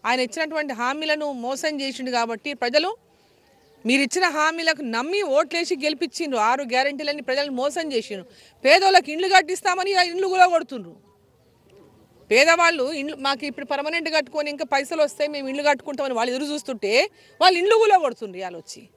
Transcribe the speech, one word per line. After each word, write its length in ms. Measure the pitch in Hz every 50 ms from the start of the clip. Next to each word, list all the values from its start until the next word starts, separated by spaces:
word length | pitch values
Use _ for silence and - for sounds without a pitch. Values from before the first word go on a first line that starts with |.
| -
ఆయన 160 | 214 247 254
ఇచ్చినటువంటి 540 | 254 - - 320 320 311 320 311 302 277 254
హామీలను 580 | 214 240 254 277 302 320 311 302 302 302 294
మోసం 420 | 277 247 233 247 277 269 - 311 302 277
చేసిండు 300 | 277 269 262 - 262 254
కాబట్టి 400 | 247 240 233 226 233 214 _ 294 285
ప్రజలు 360 | - 247 247 240 302 330 370 453 _ _ _ _ _ _ _ _ _ _ _ _ _ _ _ _ _ _
మీరు 160 | 220 254 269
ఇచ్చిన 240 | 277 254 - 370 370 349 285
హామీలకు 460 | 302 302 311 330 330 330 320 320 311
నమ్మి 400 | 294 233 226 226 254 311 370 415 403 302 269
ఓట్లేసి 380 | 294 330 269 - 339 339 - 370
గెలిపించిండ్రు. 640 | 269 277 302 311 - 349 269 - - 339 294 262 226
ఆరు 240 | 208 226 247 277 285
గ్యారెంటీలని 580 | 233 247 254 269 285 285 262 302 294 294 294
ప్రజలను 300 | 247 - 262 277 285 294
మోసం 340 | 269 247 262 294 294 359 330 311 269
చేసిండ్రు. 320 | 226 220 - 208 190 165 - - - - - _ _ -
పేదోళ్ళకి 460 | 262 311 370 381 381 381 349 269 294
ఇండ్లు 160 | 302 320 370 381 392
కట్టిస్తామని 580 | 370 359 302 370 - - 370 359 381 370 392 392
ఆ 100 | 370 359 349
ఇండ్లు 160 | 339 370 381
కూడా 180 | 381 370 370 359 359 349
కొడుతుండ్రు. 400 | 330 - - 269 233 185 170 160 _ _ _ _ _ _ _ _ _ _ _ _ _ _ _ _ - - _ _ _ _ _ _ _ _ _
పేదవాళ్ళు 540 | 214 240 285 330 330 349 339 339 339 302 254 277 330 285
ఇండ్లు, 160 | 277 302 302 277 262
"మాకు 180 | 277 277 247 294
ఇప్పుడు 200 | 294 - - 277
permanent 440 | - 285 277 285 302 330 339 320 302 311
కట్టుకొని 340 | 311 285 247 - 302 294 294
ఇంకా 160 | 294 285 320 247 277
పైసలు 280 | 277 277 - 339 320
వస్తే 260 | 302 294 - - 294
మేము 200 | 302 294 285 269
ఇండ్లు 160 | 262 262 285 285 294
కట్టుకుంటామని" 440 | 285 247 - 294 277 254 277 269 254
వాళ్ళు 180 | 226 233 254 247
ఎదురు 120 | 262 294 285 294
చూస్తుంటే 380 | 294 - - 262 214 - 196 220 254 370 427 _ _ _ _ - _
వాళ్ళు 180 | 320 370 370 339
ఇండ్లు 160 | 359 403 453
కూడా 220 | 440 440 415 403
కొడుతుండ్రు 420 | 370 320 262 233 _ 233 202 180 180
ఇవాళ 140 | 190 180 175
వచ్చి. 240 | 165 165 - - - - 190 _